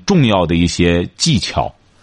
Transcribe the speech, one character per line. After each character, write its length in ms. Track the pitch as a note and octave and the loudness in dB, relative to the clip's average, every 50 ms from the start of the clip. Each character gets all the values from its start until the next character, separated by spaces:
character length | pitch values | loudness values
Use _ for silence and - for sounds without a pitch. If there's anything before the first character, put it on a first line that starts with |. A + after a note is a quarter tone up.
| - | 0
重 200 | - G3+ F3 C3+ | 0 2 2 2
要 180 | A2+ G#2 F#2+ F2 | 2 2 2 0
的 120 | D#2+ E2+ | 0 0
一 100 | E2+ F2 | 0 0
些 420 | E2+ - - F2 F2 E2+ F2 F2+ - _ | 0 0 0 0 0 0 0 -2 -6 _
技 200 | - - E3 D3 | -4 -2 0 0
巧。 340 | G2+ - - - - - - - _ _ _ _ _ | -2 -2 -4 -6 -6 -6 -6 -8 _ _ _ _ _